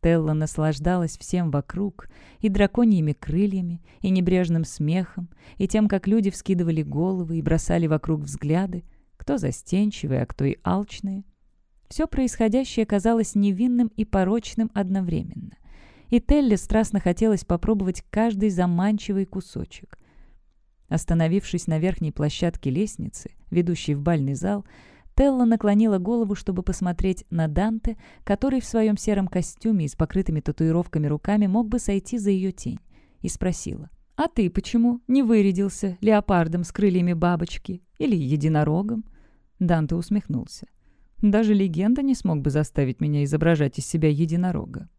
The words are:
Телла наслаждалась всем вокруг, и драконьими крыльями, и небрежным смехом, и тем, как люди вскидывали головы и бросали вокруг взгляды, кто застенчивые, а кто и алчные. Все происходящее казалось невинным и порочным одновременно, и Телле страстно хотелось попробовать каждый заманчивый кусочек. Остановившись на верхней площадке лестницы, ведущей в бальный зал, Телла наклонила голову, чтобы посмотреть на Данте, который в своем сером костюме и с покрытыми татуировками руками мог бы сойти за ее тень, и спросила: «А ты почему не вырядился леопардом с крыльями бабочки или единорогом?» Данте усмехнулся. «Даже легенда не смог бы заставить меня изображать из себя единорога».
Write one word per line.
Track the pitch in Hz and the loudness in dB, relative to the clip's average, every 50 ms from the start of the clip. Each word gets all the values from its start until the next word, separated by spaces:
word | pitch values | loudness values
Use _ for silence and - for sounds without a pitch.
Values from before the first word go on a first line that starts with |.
Телла | - 165 170 165 156 156 | 4 4 4 4 2 0
наслаждалась | 156 156 156 151 - - 156 156 151 139 147 175 180 180 170 156 - | 0 0 -2 -4 -2 -2 -2 -2 -2 0 0 0 0 0 -2 -4 -6
всем | - - - - 180 175 160 | -10 -8 -4 -4 -2 -2 0
вокруг, | 139 143 139 _ - 180 202 202 - - - - - - - - - _ | -2 -2 -4 _ -6 -6 -6 -6 -8 -12 -20 -20 -20 -20 -20 -20 -12 _
и | - | -2
драконьими | 220 190 202 202 196 202 240 240 226 208 180 156 151 | -2 2 2 2 2 4 4 4 4 4 4 2 0
крыльями, | 147 _ - - 143 175 202 208 196 190 180 170 170 170 - - - _ | -2 _ -6 -4 0 0 0 0 0 -4 -4 -6 -6 -8 -12 -18 -16 _
и | - 190 | -2 0
небрежным | 185 185 175 175 180 185 180 165 170 165 160 | 2 2 4 4 2 2 2 2 0 0 -2
смехом, | - - - 147 147 165 185 185 - - - 175 - - _ - - - | -4 -4 -4 -2 0 0 0 -2 -4 -8 -12 -14 -14 -16 _ -20 -20 -6
и | - 190 | -4 -4
тем, | 190 - 214 214 208 | 0 2 2 2 2
как | 208 190 - | 2 0 0
люди | 196 208 226 202 196 | 2 2 2 2 0
вскидывали | 180 - - - 190 175 175 165 160 156 151 | -2 -4 -2 -2 0 0 2 0 0 -2 -2
головы | 143 139 143 165 185 190 185 175 160 165 | -2 -2 -2 -2 -2 -2 -4 -4 -4 -4
и | 165 | -2
бросали | 156 160 160 165 - - 170 170 170 | 0 2 2 2 2 0 0 2 2
вокруг | 156 156 151 - - 160 151 | 2 0 -2 0 -2 -4 -4
взгляды, | 147 143 143 143 - 143 156 175 190 190 180 175 - - _ _ _ _ _ | -4 -8 -10 -6 -2 0 0 0 0 -2 -6 -10 -12 -14 _ _ _ _ _
кто | _ - - 285 | _ -4 -4 -2
застенчивые, | 254 170 139 127 - - - - 190 208 214 202 - - 147 131 131 | -2 -2 -4 -6 -6 -6 -2 0 0 2 0 -2 -4 -4 -2 -2 -2
а | 127 | -2
кто | - - - 139 | -4 -4 -2 -2
и | 139 - - _ | -2 -2 -2 _
алчные. | - - - 208 - - - - 196 190 196 196 - _ _ _ _ _ _ _ _ _ _ _ - | -2 -2 -2 -2 -6 -10 -10 -8 -8 -8 -8 -10 -14 _ _ _ _ _ _ _ _ _ _ _ -14
Все | - - 311 | -4 -4 -4
происходящее | 330 - 269 262 240 - - 226 220 208 254 269 - - - 220 | -2 0 -2 -2 -2 0 0 0 2 2 0 0 0 -2 -2 0
казалось | 214 208 202 180 226 233 226 220 - - | 2 0 0 2 2 2 2 0 0 0
невинным | 202 202 202 190 180 240 254 247 240 247 220 _ | 2 2 2 2 0 0 0 2 2 0 0 _
и | - 214 | -6 -4
порочным | - - 196 185 180 214 233 - - - 226 226 220 - | 0 0 0 2 2 0 -2 -4 -6 -4 -4 -4 -2 -2
одновременно, | 208 202 180 190 196 185 175 165 156 - - - - - - - _ - - - - - - - - - - | -4 -2 -2 -2 -2 -2 -2 -4 -4 -4 -6 -12 -14 -14 -16 -18 _ -20 -20 -20 -20 -20 -20 -20 -20 -6 0
и | 240 240 | 0 0
Телле | - - 285 294 277 247 208 | 4 4 4 4 6 4 2
страстно | 180 - - 214 220 220 - - 196 | 2 0 0 2 2 2 2 -2 0
хотелось | - 180 175 - 220 220 214 185 - | 0 0 0 2 2 2 2 0 0
попробовать | _ 175 170 - - 226 202 190 180 175 - - _ | _ -2 -2 0 0 0 0 0 -2 -4 -6 -10 _
каждый | - 214 220 233 220 196 208 214 | -2 0 0 0 0 0 0 0
заманчивый | 185 170 180 180 175 170 185 208 214 208 - - 202 196 196 | 2 2 2 2 2 2 2 0 0 -2 -2 -4 -2 -2 -2
кусочек. | - - 190 - - - 180 175 - - - - _ - - - _ _ - - - - - _ _ _ _ _ _ _ _ _ | -4 -6 -10 -10 -8 -10 -10 -10 -10 -12 -20 -20 _ -20 -20 -20 _ _ -20 -20 -20 -20 -20 _ _ _ _ _ _ _ _ _
Остановившись | _ 156 160 - - 170 165 165 160 170 202 - - - 175 - | _ -4 -4 0 0 2 2 2 2 2 0 -2 -2 -6 -4 -2
на | - 160 | -2 -2
верхней | 156 156 185 185 - 165 151 | 0 0 -2 -2 -2 -4 -6
площадке | - - 147 151 - - - 170 165 - - 139 | -4 -2 -2 -2 -2 -2 -2 -2 -2 -4 -6 -4
лестницы, | 127 156 214 214 - - - - - - - - - - - - | -2 -2 -2 -4 -4 -10 -10 -10 -12 -14 -18 -18 -20 -20 -12 -2
ведущей | - 170 175 170 170 - - - 147 | 0 0 0 0 -2 -4 -2 -4 -4
в | 143 | -2
бальный | 143 170 170 151 135 135 139 | 0 0 0 0 0 -2 -4
зал, | 135 165 190 208 202 202 - - - - - - _ _ - - | -4 -2 -2 -4 -4 -6 -12 -20 -20 -20 -20 -20 _ _ -4 2
Телла | - 269 285 269 254 247 | 4 4 4 4 4 4
наклонила | 233 226 214 - 208 202 208 226 226 202 | 4 4 4 4 4 4 4 4 4 2
голову, | 185 175 196 233 233 226 196 202 | 0 0 0 0 0 0 -2 -4
чтобы | - - - 185 180 | -4 -4 -4 -4 -2
посмотреть | 180 - 180 - 190 180 175 170 - 190 190 - - _ | -2 -2 -2 -2 -2 -2 0 0 0 0 0 -2 -6 _
на | - 170 160 | -2 -2 0
Данте, | 156 147 165 196 220 226 220 - 226 226 - - - - - - | 0 2 0 0 0 -2 -2 -4 -4 -6 -6 -14 -20 -20 -20 -2
который | - 202 - - 277 262 262 | -2 -2 0 2 0 0 0
в | 226 | -2
своем | - - 226 220 214 208 | 0 0 2 2 2 2
сером | 196 - - 208 202 190 | 0 0 0 0 0 0
костюме | 180 - 214 - - - - - 220 220 190 160 | 0 -2 -2 -4 -4 -8 -4 -2 0 2 2 0
и | 143 | -2
с | - | 0
покрытыми | - 160 - - 190 190 - 160 151 | -2 -2 0 0 -2 2 2 2 2
татуировками | - - 147 - 165 160 160 170 175 - - 156 151 | 2 -4 -2 0 2 2 4 2 0 0 -2 -2 0
руками | 143 147 147 _ - 202 214 208 | 0 -2 -2 _ 0 2 2 2
мог | 190 185 226 240 | 2 2 0 0
бы | 214 233 240 | 0 -2 -2
сойти | - - 202 196 190 - - 240 | -2 0 -2 -2 -2 -4 -6 -2
за | 202 202 | 0 0
ее | 196 190 185 190 | 0 0 0 -4
тень, | 185 - - 240 233 202 _ - - - _ _ _ _ | -6 -6 -8 -8 -10 -10 _ -20 -20 -20 _ _ _ _
и | - | -8
спросила: | 185 - - - 185 175 - - - - - 156 - - _ _ _ _ | -8 -6 -2 -2 -2 -2 -4 -8 -12 -12 -12 -14 -18 -20 _ _ _ _
«А | - - | -4 -4
ты | 339 _ - 208 170 | -2 _ 0 0 0
почему | - - - - - 233 233 240 240 240 _ | 0 -4 -6 0 0 2 2 2 0 -2 _
не | - 247 277 269 | 0 2 2 4
вырядился | 220 233 220 202 196 185 175 196 196 180 - - 196 175 - | 4 4 4 4 4 2 2 -2 -2 -4 -4 -6 -6 -6 -2
леопардом | - 214 220 208 208 - 196 175 165 160 165 180 175 | 2 4 4 4 4 2 2 2 2 2 -2 -4 -6
с | - | -6
крыльями | - - 202 202 180 180 175 175 175 | -2 0 2 2 4 2 2 0 0
бабочки | 165 170 175 175 165 170 170 - - - - 185 180 _ _ _ | 0 0 0 0 0 -4 -6 -8 -10 -10 -10 -12 -12 _ _ _
или | _ 311 285 220 | _ 0 0 0
единорогом?» | 170 143 127 151 151 143 156 156 151 151 147 151 170 196 214 233 220 220 - - - - _ _ _ _ _ _ | 0 2 0 0 0 0 2 2 2 2 2 2 0 -2 -2 -6 -6 -8 -12 -20 -20 -20 _ _ _ _ _ _
Данте | _ 185 170 175 160 156 143 165 | _ 0 2 2 2 0 -2 -2
усмехнулся. | 170 170 - 208 208 - - 143 123 - - - - - _ _ _ _ _ _ _ _ _ _ - | -4 -2 -2 -2 -2 -2 -2 -6 -6 -6 -8 -16 -20 -20 _ _ _ _ _ _ _ _ _ _ 0
«Даже | - 208 202 208 226 214 214 | 2 4 4 4 4 4 4
легенда | 196 196 185 160 160 185 214 247 277 | 4 2 0 0 0 2 2 2 2
не | 277 269 262 | 2 0 0
смог | 247 - 190 160 147 | 0 0 -2 -2 0
бы | 135 147 | 0 0
заставить | 139 151 151 - _ - 139 127 127 _ | 0 0 -2 0 _ -2 0 0 0 _
меня | 151 147 147 147 143 | -2 0 0 0 0
изображать | 139 147 151 160 165 170 151 147 143 - | 0 0 2 4 4 4 4 2 0 -2
из | - 135 | -6 -8
себя | - - 160 156 | -4 -2 2 2
единорога». | 156 147 143 170 160 165 175 180 180 175 - - 170 175 - - - _ | 2 2 2 0 0 0 -2 -2 -2 -2 -4 -6 -8 -12 -14 -14 -14 _